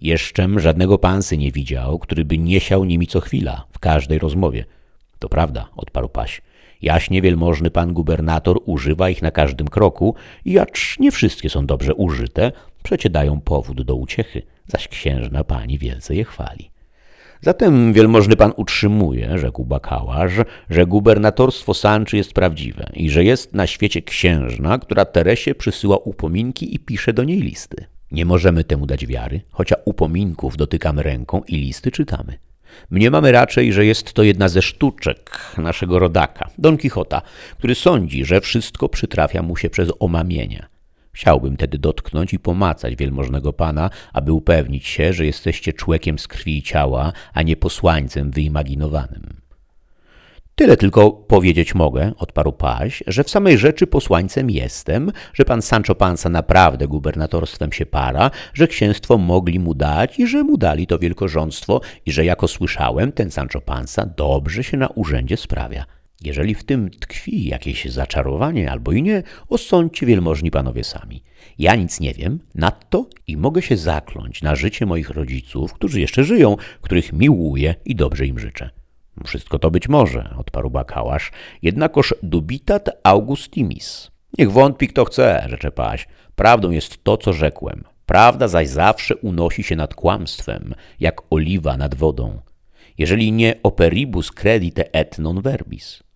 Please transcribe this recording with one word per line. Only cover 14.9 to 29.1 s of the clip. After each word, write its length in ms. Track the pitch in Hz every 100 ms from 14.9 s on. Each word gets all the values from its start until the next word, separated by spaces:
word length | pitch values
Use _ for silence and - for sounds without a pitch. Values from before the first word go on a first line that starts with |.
| - - 67 58 67
pani 340 | 76 65 57 69
wielce 360 | 65 62 -
je 100 | -
chwali". 460 | 110 - - - - _ _ _ _ _ - -
"Zatem 520 | - 180 208 139 117
wielmożny 440 | 107 110 113 101 107
pan 160 | 107 -
utrzymuje", 840 | 95 - 104 107 90 62 55 90
rzekł 260 | 65 60
bakałasz, 680 | 62 67 - 65 58 65 90 92 120 - -
"że 160 | 82 87
gubernatorstwo 880 | 101 107 104 107 - 127 - -
Sanczy 420 | 98 104 107 107 104
jest 160 | 98
prawdziwe 580 | - 92 78 65 - -
i 160 | - 80
że 140 | 73
jest 300 | 92 131 -
na 120 | 101 90
świecie 360 | - 104 85
księżna, 760 | - - 90 80 62 60 69 123
która 260 | - 104
Teresie 500 | 98 - 82 117 -
przysyła 420 | 139 - - 101 98
upominki 800 | - 104 78 87 117 131 -
i 40 | -
pisze 340 | - 107 -
do 120 | 107
niej 160 | 135 185
listy. 460 | 131 - - - - - -
Nie 140 | 76
możemy 400 | 85 90 90 85
temu 220 | 80 71 71
dać 200 | 69
wiary, 340 | 64